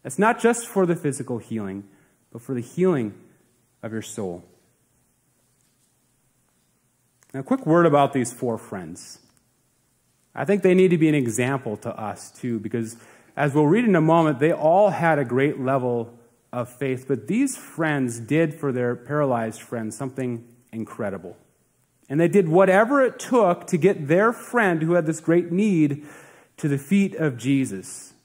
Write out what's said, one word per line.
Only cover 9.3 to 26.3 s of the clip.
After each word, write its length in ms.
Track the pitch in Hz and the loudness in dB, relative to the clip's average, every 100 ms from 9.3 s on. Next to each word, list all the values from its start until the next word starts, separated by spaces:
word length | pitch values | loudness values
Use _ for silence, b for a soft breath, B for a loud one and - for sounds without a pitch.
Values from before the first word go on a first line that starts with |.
| _ _ _ _ _ _ _ _ _ _ | _ _ _ _ _ _ _ _ _ _
I 120 | - 143 | -8 -2
think 180 | 202 | 2
they 100 | 190 | 4
need 160 | 180 185 | 6 4
to 80 | 170 | 4
be 100 | 160 | 4
an 60 | |
example 640 | 147 117 107 123 135 120 104 | 2 0 -2 -2 -2 -4 -8
to 180 | 117 113 | -8 -8
us, 360 | 104 104 - | -10 -10 -16
too, 260 | - 127 113 | -10 -6 -6
because 400 | 107 120 113 113 B B B - | -4 -6 -6 -12 B B B -4
as 160 | 143 | 0
we'll 140 | 139 147 | 2 4
read 180 | 208 240 | 4 4
in 100 | 175 | 4
a 60 | |
moment, 380 | 156 165 156 123 | 4 4 4 2
they 120 | 151 | 0
all 380 | 160 151 180 208 | 2 2 4 4
had 300 | - 165 151 | 2 2 2
a 60 | 120 | 0
great 340 | 123 143 135 | 0 0 0
level 520 | 127 135 123 120 113 - _ _ _ | -2 0 0 -2 -4 -12 _ _ _
of 180 | 123 120 | -10 -10
faith, 360 | - 139 123 127 | -6 -6 -6 -4
but 200 | 131 110 | -6 -2
these 280 | 214 269 - | -2 -2 -4
friends 640 | - - 160 143 127 117 | -14 -4 -2 0 -2 -6
did 360 | 113 151 160 147 | -2 0 0 -2
for 160 | 143 | -4
their 240 | 123 123 120 | -2 -2 -4
paralyzed 680 | - 147 143 120 113 107 | -4 -2 0 0 -2 -8
friend 320 | - 120 110 | -10 -8 -8
something 500 | - 135 127 127 117 117 _ _ | -8 -10 -6 -6 -6 -12 _ _
incredible. 680 | 113 107 - 104 95 90 - _ _ _ _ _ _ _ | -12 -10 -8 -8 -8 -12 -20 _ _ _ _ _ _ _
And 100 | 143 | 0
they 80 | 170 | 4
did 220 | 196 170 | 4 4
whatever 540 | 170 190 190 226 285 | 4 6 4 4 2
it 160 | 254 - | 0 -2
took 480 | - 240 190 175 - | -2 2 2 0 -2
to 100 | 180 | 2
get 300 | 175 196 143 | 2 0 0
their 260 | 175 220 | 2 2
friend 480 | 233 - 240 202 165 | 0 -4 0 2 2
who 120 | 160 | 2
had 120 | 175 165 | 0 0
this 140 | 151 | -4
great 320 | - 170 175 | 2 0 2
need 520 | 175 214 175 147 143 B B B | 0 2 2 2 0 B B B